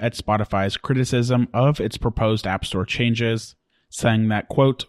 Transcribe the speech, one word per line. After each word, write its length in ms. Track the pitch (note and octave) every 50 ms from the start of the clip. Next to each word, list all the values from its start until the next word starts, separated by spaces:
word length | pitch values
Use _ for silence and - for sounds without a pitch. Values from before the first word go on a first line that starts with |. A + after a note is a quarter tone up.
at 140 | A2+ A#2 -
Spotify's 600 | - - - G#2+ G#2+ G#2 - - G2 G2 G2 -
criticism 720 | - - - C3+ B2+ B2+ - C3 B2 A#2+ B2 B2+ B2 A#2+ - -
of 260 | A#2 B2+ C#3+ D3 -
its 160 | - A2 -
proposed 500 | - - A#2 - - A2+ A2 A2 G#2+ -
App 200 | F#2+ F#2+ F#2+ -
Store 200 | - - F#2 F#2
changes, 720 | - - - A#2+ A#2+ A2+ A2+ A#2 A2+ A2+ A2 - - - _ _ _ _ _ _ _
saying 380 | - - - A#2 A2 A2 A2
that, 220 | A2 G#2+ G#2 - -
quote, 360 | - - C3+ C3+ B2+ - -